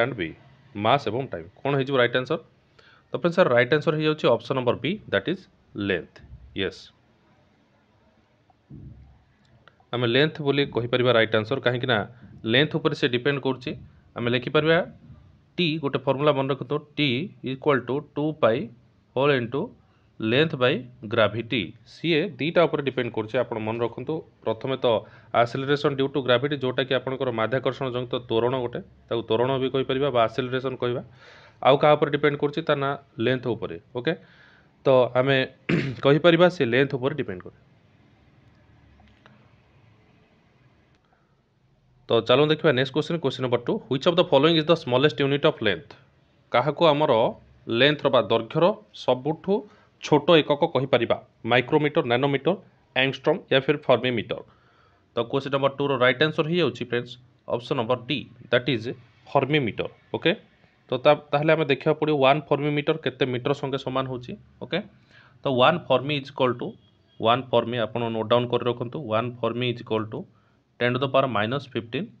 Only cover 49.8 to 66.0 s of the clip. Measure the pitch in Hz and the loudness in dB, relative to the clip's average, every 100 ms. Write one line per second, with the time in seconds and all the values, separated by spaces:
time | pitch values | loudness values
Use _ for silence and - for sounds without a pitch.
49.8 | _ _ - 147 - 165 - 147 165 127 | _ _ 2 2 6 4 4 0 0 0
50.8 | 135 120 117 - - _ 113 123 123 151 | 2 2 2 -2 -6 _ 2 2 4 2
51.8 | 147 165 131 120 139 135 151 202 - _ | 2 0 0 2 2 0 -2 -4 -6 _
52.8 | _ 127 135 135 156 156 - 135 135 147 | _ -2 0 0 0 -2 0 0 2 0
53.8 | - 123 127 120 90 - - _ _ _ | 2 2 2 -2 -4 -8 -12 _ _ _
54.8 | _ _ _ - - 135 135 139 139 - | _ _ _ -6 -4 -4 -2 0 0 0
55.8 | 139 131 123 127 156 156 151 175 147 117 | -2 2 2 4 0 0 -2 0 0 -2
56.8 | 123 120 120 - _ _ - 120 - 139 | -4 -6 -6 -12 _ _ -8 -6 -4 -4
57.8 | 113 127 - 143 - - - 123 123 120 | -2 -2 -4 -8 -8 -18 -2 0 2 -2
58.8 | 113 - - _ - 143 135 151 120 - | -4 -12 -16 _ -2 0 2 0 0 -4
59.8 | 82 - _ 117 160 220 - _ _ _ | -8 -10 _ -4 -2 -2 -6 _ _ _
60.8 | - 127 147 147 - 143 156 156 147 135 | -8 0 4 4 2 0 2 2 2 0
61.8 | 160 151 151 151 131 151 - 143 147 147 | 0 0 0 2 4 2 0 -2 0 -2
62.8 | 147 156 135 127 131 123 127 135 139 135 | -2 -2 -4 -4 -2 -2 -4 -4 -4 -6
63.8 | 135 131 127 123 123 208 - - 120 165 | -4 -4 -4 -8 -12 -16 -18 -16 -8 -8
64.8 | - _ _ - - _ 143 123 131 170 | -8 _ _ -20 -20 _ -2 4 4 4
65.8 | - 127 | 2 0